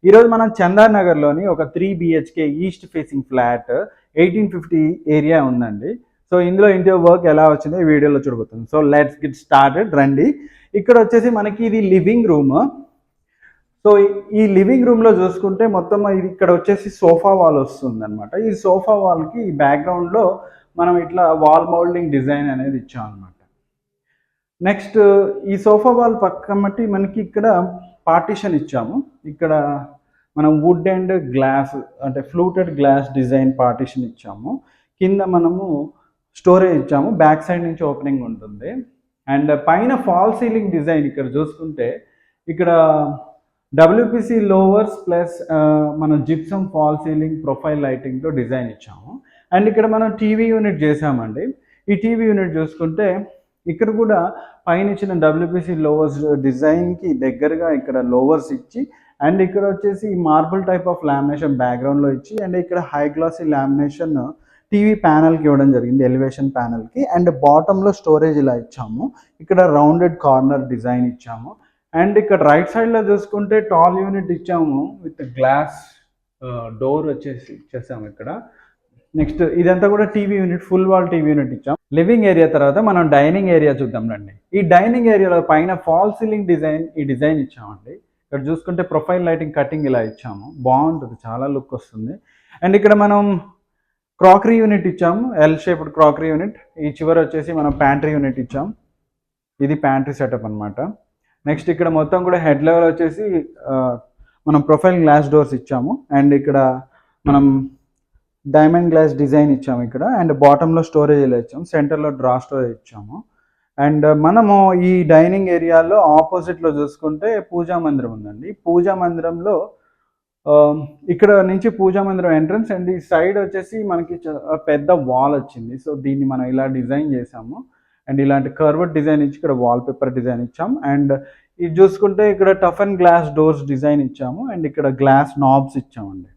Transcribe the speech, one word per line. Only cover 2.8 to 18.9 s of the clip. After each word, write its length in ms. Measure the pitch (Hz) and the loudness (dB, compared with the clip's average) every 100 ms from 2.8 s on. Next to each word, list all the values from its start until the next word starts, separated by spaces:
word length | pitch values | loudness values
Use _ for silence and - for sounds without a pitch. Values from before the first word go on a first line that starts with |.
| - | -12
ఫేసింగ్ 300 | 165 147 139 131 | -10 -6 -8 -4
ఫ్లాట్ 400 | 131 120 120 120 123 208 _ _ 156 | -2 0 -2 -4 -6 -6 _ _ 0
ఎయిటీన్ 280 | 180 180 202 | 0 2 -4
ఫిఫ్టీ 280 | 175 160 165 156 180 - 151 | -4 -4 0 0 -2 0 0
ఏరియా 220 | 147 165 135 | 2 2 2
ఉందండి. 400 | 123 117 104 135 240 _ _ _ | -2 -4 -6 -10 -12 _ _ _
So 100 | 180 175 | 0 0
ఇందులో 200 | 190 208 190 | 4 4 4
ఇంటీరియర్ 260 | 185 185 170 | 2 4 6
వర్క్ 180 | 175 170 | 6 4
ఎలా 140 | 156 156 | 4 4
వచ్చిందో 240 | 147 151 175 | 4 -2 -2
ఈ 20 | 165 | 2
వీడియోలో 280 | 151 147 143 139 | 4 4 2 -2
చూడబోతున్నాం. 420 | 117 110 113 113 | -6 -8 -12 -4
So 80 | 151 147 | 0 2
let's 220 | 147 143 143 | 2 2 -2
get 100 | 151 131 | -10 -10
started, 440 | _ 139 139 143 220 151 | _ 4 4 2 -2 2
రండి. 260 | 139 139 208 285 - _ _ 208 | 2 2 0 0 -10 _ _ -6
ఇక్కడ 140 | 196 240 | 4 6
వచ్చేసి 260 | 220 233 233 226 | 6 4 2 0
మనకి 260 | 208 208 226 | -4 -4 -2
ఇది 120 | 220 202 | 0 4
లివింగ్ 340 | 185 170 233 220 | 4 4 2 2
రూమ్. 220 | 156 139 139 277 - - _ _ _ _ _ _ _ _ _ | 2 2 2 0 -4 -20 _ _ _ _ _ _ _ _ _
So 120 | 208 202 202 - - 214 | 4 6 4 0 -4 0
ఈ 40 | 214 190 | 4 4
లివింగ్ 280 | 196 262 240 | 4 4 4
రూమ్లో 240 | 233 226 185 | 4 4 4
చూసుకుంటే 440 | 185 185 202 190 226 196 | 2 -2 -4 0 0 0
మొత్తం 300 | 170 208 202 190 | -2 -2 0 -2
ఇది 120 | 185 | -2
ఇక్కడ 160 | 185 180 175 | -2 2 2
వచ్చేసి 300 | 175 202 202 - | 2 -2 -2 0
సోఫా 340 | 180 165 196 190 | 4 4 4 4
వాల్ 200 | 170 147 | 4 2
వస్తుందన్నమాట. 680 | 135 - 131 110 107 107 104 185 226 | -2 -6 -8 -8 -10 -12 -8 -4 -4
ఈ 20 | 196 196 | -2 0
సోఫా 300 | 185 190 | 0 2